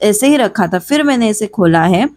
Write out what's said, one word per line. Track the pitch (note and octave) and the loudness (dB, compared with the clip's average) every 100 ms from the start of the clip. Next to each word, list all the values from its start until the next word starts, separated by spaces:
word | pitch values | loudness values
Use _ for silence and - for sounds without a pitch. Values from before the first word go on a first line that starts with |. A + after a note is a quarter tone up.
ऐसे | G#3 G#3 C4+ | -2 2 2
ही | D4 | 2
रखा | G3+ - E3+ | 0 -2 -2
था, | F3+ | -4
फिर | - D4+ | -2 -2
मैंने | D4 B3 A3 | 0 0 0
इसे | G#3 G#3 | -2 -6
खोला | - E3+ E3 | -2 2 2
है। | E3+ F3+ C#4+ | 2 0 -2